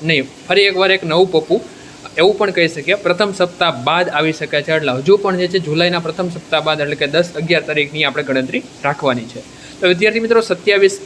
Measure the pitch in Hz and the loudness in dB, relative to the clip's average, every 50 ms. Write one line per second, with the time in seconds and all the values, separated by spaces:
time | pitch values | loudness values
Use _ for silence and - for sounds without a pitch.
0 | 151 160 165 139 131 - - - - - 185 202 196 202 185 185 190 190 190 185 | -2 0 0 0 0 -4 -8 -10 -4 0 2 2 2 2 2 2 2 2 2 2
1 | 175 165 156 175 190 185 180 160 156 - 175 240 - - - - - - - - | 0 0 2 2 4 4 2 0 0 2 0 -2 -2 -4 -18 -20 -20 -20 -20 -20
2 | - - - 156 165 196 208 196 214 196 175 175 170 160 - 156 139 151 196 208 | -20 -6 0 2 4 4 4 2 0 0 2 2 0 0 0 -4 -2 -2 -2 0
3 | - 175 175 175 214 202 190 - 175 170 175 - 180 170 147 123 123 147 160 175 | 0 0 0 0 0 -2 0 -2 -2 -2 0 0 0 0 0 -2 -2 0 0 0
4 | 180 - - 151 156 160 156 - 156 143 - 147 147 - 160 160 151 139 123 131 | 0 0 0 0 0 0 -2 -4 -6 -4 -4 -2 -2 0 -2 0 0 -2 -2 0
5 | 135 170 202 202 202 196 185 180 180 175 185 190 165 147 151 165 175 180 180 170 | 4 4 4 4 4 2 -2 0 -2 -2 -2 -2 -2 -2 0 0 2 2 0 -2
6 | 170 160 160 - 180 175 175 175 - - 160 156 151 156 156 151 143 143 151 143 | -4 -4 -4 -4 -4 -4 -6 -8 -6 -2 -2 -2 0 0 -2 -2 -2 -4 -2 -2
7 | 147 139 151 170 170 170 - 156 170 160 170 156 - - 151 151 147 143 147 151 | -2 0 0 0 0 0 -2 -6 -2 0 0 0 0 -2 -2 -2 -2 -2 -2 -2
8 | 156 139 131 147 147 131 131 131 131 131 175 247 - - - - - 139 147 - | -2 -2 -2 -2 -2 -2 -2 -2 -2 -2 -4 -6 -8 -8 -10 -4 -4 -4 -2 0
9 | 151 135 123 120 113 - - - - - - - - - - - 190 180 180 175 | 0 0 0 -2 -4 -10 -14 -16 -18 -18 -20 -20 -20 -18 -8 -2 0 0 2 2
10 | 208 214 214 226 226 226 233 226 226 - 185 170 - 208 202 196 196 190 190 - | 2 0 2 2 0 2 2 2 2 0 -2 -2 0 2 4 4 4 4 2 0
11 | - | -6